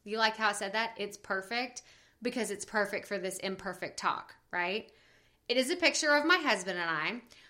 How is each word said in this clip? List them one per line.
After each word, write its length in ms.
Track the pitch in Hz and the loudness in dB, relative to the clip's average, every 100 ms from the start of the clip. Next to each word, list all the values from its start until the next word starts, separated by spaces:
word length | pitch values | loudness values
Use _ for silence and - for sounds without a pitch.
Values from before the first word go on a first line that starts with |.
You 160 | 202 220 | -8 2
like 180 | 220 220 | 2 2
how 120 | 220 | 0
I 40 | |
said 200 | 208 196 | 0 -2
that? 220 | 220 226 - | -2 -2 -4
It's 200 | 202 - | -8 -8
perfect 680 | - 190 190 240 254 - - - _ _ | -4 -4 -2 -4 -4 -8 -18 -20 _ _
because 300 | 240 247 208 | -4 -2 -2
it's 140 | 202 | -4
perfect 420 | - 214 196 208 - | -2 0 0 -2 -4
for 120 | 202 | -4
this 180 | 185 185 | -4 -4
imperfect 640 | 196 190 190 180 165 - | -6 -6 -8 -8 -8 -4
talk, 340 | 180 - - - _ | -2 -2 -6 -20 _
right? 400 | 175 180 214 - _ _ _ _ _ - | -4 -2 -4 -8 _ _ _ _ _ -2
It 100 | 240 | 0
is 140 | 262 | 0
a 60 | 359 | 2
picture 400 | 311 302 302 294 | 2 4 4 4
of 80 | |
my 140 | 311 359 | 6 6
husband 420 | 294 190 180 175 | 4 0 0 -2
and 100 | 165 | -2
I. 300 | 156 160 240 - - | 0 -2 -4 -10 -20